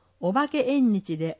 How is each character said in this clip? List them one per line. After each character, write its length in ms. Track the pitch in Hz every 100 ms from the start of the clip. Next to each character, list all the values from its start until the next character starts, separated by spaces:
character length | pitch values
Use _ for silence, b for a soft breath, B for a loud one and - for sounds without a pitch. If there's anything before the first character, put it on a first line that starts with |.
| _ -
お 140 | 175
化 160 | 226 294
け 160 | 302 262
縁 260 | 285 247
日 260 | 202 - 160
で 180 | 160 160